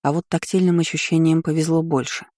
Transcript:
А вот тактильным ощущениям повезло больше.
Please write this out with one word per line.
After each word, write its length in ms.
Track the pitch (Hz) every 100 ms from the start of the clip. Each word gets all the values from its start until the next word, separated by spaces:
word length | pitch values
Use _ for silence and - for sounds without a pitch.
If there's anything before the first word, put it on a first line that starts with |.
А 80 | 143
вот 120 | 160 -
тактильным 500 | 165 - 190 185 175
ощущениям 640 | 165 156 - 165 160 160
повезло 400 | 165 156 160 165
больше. 440 | 165 139 123 - -